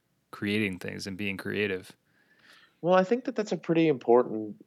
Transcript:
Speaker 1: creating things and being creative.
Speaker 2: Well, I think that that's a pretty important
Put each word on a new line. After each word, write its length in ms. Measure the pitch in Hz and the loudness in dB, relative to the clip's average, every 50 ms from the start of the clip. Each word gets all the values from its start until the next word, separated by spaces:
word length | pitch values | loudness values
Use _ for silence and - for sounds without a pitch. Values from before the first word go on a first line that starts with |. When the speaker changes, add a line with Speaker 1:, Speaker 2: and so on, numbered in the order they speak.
| _ _ _ _ _ - - | _ _ _ _ _ -20 -12
Speaker 1:
creating 460 | - 110 101 101 107 110 98 92 90 | -8 -4 -2 0 0 0 -2 -4 -6
things 280 | - 101 98 98 98 | -10 -12 -12 -10 -10
and 100 | 104 95 90 | -10 -10 -8
being 180 | 104 98 95 | -8 -8 -8
creative. 600 | 92 - 101 101 98 104 101 95 92 95 - - _ _ _ _ _ _ _ _ _ _ - - - _ _ _ - - | -8 -8 -6 -4 -2 -2 -2 -4 -6 -8 -12 -20 _ _ _ _ _ _ _ _ _ _ -20 -20 -20 _ _ _ -6 0
Speaker 2:
Well, 120 | 170 185 | 4 4
I 100 | 185 185 | 4 4
think 200 | 185 240 254 - | 4 0 -2 -2
that 100 | - - | -4 -4
that's 160 | - 208 214 190 | -4 -4 -4 -4
a 40 | |
pretty 320 | 165 - - 165 165 165 156 | -6 -2 0 2 4 4 4
important 680 | 143 123 - - 117 123 120 - 104 110 107 107 104 - - | 2 2 4 4 6 6 6 2 -2 -6 -6 -8 -12 -16 -20